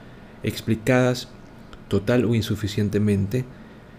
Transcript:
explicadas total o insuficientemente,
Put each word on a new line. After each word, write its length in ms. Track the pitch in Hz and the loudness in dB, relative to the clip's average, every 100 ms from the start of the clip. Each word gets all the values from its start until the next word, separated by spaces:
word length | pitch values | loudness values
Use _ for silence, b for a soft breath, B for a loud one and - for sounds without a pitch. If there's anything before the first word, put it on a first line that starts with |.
| B B B B | B B B B
explicadas 840 | 107 - - 110 104 127 127 123 - - - - - - - | -6 -4 -4 -2 2 4 4 0 -6 -16 -20 -20 -20 -20 -4
total 340 | 98 101 123 | -2 2 2
o 100 | 110 | 2
insuficientemente, 1080 | 113 - 104 101 - 104 104 104 98 98 127 127 B B B B | 2 0 -2 -4 -2 0 2 2 2 0 -2 -4 B B B B